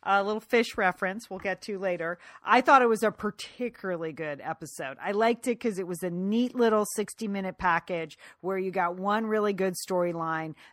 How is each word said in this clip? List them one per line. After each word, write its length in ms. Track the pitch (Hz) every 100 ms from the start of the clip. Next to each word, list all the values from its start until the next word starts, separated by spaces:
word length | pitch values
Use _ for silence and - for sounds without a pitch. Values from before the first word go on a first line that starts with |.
| -
A 160 | 196
little 200 | 202 214
fish 340 | - 233 233 -
reference 520 | 190 - 190 202 -
we'll 100 | 185
get 220 | 202 185
to 180 | - 196
later. 400 | 190 175 165 175 - -
I 160 | - 233
thought 220 | 247 269
it 80 | 247
was 140 | 220
a 80 | 214
particularly 1000 | - 208 - - - 240 - 190 170 165
good 300 | 156 156 143
episode. 540 | - 156 156 - 143 135
I 120 | 180
liked 340 | 208 226 240 262
it 140 | 233
'cause 180 | 240 190
it 80 | 180
was 160 | 175
a 60 | 185
neat 440 | 175 190 220 247 247
little 280 | 233 214 208 -
sixty-minute 600 | 202 - 220 196 190 -
package 600 | 185 170 - 175 160 - - -
where 160 | 175 190
you 120 | 190
got 280 | 185 175 180
one 280 | 190 208 220
really 260 | 214 208
good 220 | 196 190 180
storyline 800 | - 185 175 170 160 160 160 156 -